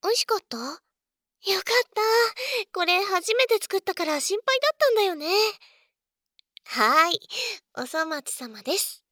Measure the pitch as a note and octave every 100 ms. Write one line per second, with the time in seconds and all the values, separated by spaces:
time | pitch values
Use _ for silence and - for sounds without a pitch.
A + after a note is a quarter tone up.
0 | F#4+ A#4 - G#4+ _ A#3 B3 D#4+ _ _
1 | _ _ _ _ - F#4+ - A#4 A#4+ -
2 | A4 A4+ A#4 - C5 C5 G4+ G4 F4 F4+
3 | G4+ F#4 F4 A4+ B4+ A4+ - F#4+ - F#4+
4 | D#4+ D4+ - G4+ B4 C5 C#5 D#5 D5 A4
5 | G4+ E4 D4+ G4 G#4+ G4+ - _ _ _
6 | _ _ _ _ _ - - A#3+ A3 C#4+
7 | E4 F4 - - B4 G#4+ _ - B3+ D#4+
8 | D#4+ D4+ C#4 - B3 G#3+ G3 F#4+ - -
9 | _